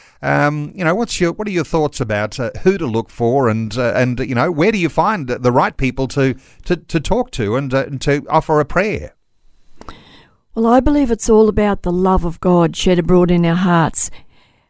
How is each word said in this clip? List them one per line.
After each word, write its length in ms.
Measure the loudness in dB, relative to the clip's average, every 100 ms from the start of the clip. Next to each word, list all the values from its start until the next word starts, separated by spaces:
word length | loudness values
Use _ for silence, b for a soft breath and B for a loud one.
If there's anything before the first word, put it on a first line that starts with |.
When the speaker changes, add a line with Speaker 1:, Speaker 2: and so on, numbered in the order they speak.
| b b
Speaker 1:
um, 480 | -2 0 0 -2 -8
you 120 | -4
know, 100 | -2
what's 260 | -2 -2 -2
your, 120 | -2
what 160 | -2 -4
are 20 |
your 140 | -4
thoughts 360 | -2 0 -2 -2
about, 380 | -4 -4 -4 -6
uh, 120 | -8 -2
who 160 | 0 0
to 80 | 0
look 240 | -4 -4
for 380 | -4 0 2 2
and, 280 | 0 -4 -4
uh, 160 | -2 0
and, 240 | 0 -2
you 160 | -4 -2
know, 160 | 0
where 180 | 0 0
do 80 | 2
you 100 | 0
find 380 | 0 0 -2 -4
the 240 | -2 0
right 260 | 2 0 0
people 300 | -4 -2 -4
to, 300 | 0 -2 -2 b b -4
to, 100 | -4
to 240 | -2 -4
talk 320 | 0 0 -2
to 240 | -4 -2 -2
and, 180 | -2
uh, 120 | -2 -2
and 120 | -4
to 220 | 0 0 0
offer 300 | -2 2 0
a 40 |
prayer? 520 | 0 0 -2 -4 -8 -16 _ _ _ -20 -20 -20 B B B B B B B
Speaker 2:
Well, 120 | -2 4
I 120 | 4
believe 320 | 4 2 2
it's 180 | 0 2
all 200 | 4 4
about 340 | 2 0 0
the 80 | -2
love 340 | 0 2 2
of 140 | 0 -2
God 380 | 2 2 2 0
shed 240 | 0 2
abroad 320 | 4 4 4
in 120 | 2
our 120 | 2 2
hearts. 520 | 2 2 2 -2 -6 b b b b b b